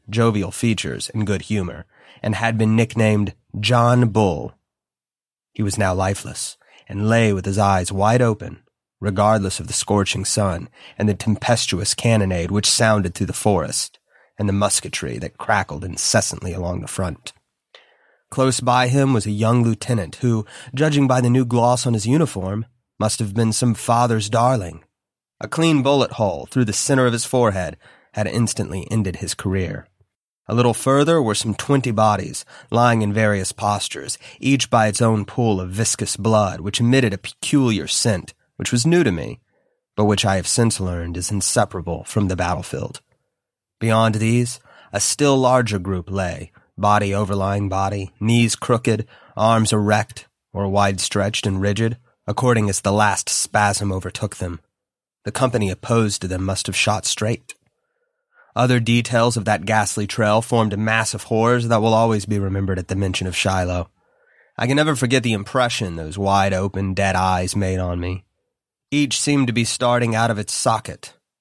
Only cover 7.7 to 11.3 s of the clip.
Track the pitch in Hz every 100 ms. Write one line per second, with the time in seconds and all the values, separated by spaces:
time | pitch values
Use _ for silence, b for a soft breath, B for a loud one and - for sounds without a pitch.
7.7 | 95 87 95 104 123 120 107 - - _
8.7 | _ _ - 98 95 104 110 95 - 80
9.7 | - - 101 98 - 98 - 101 85 -
10.7 | B B B 104 95 -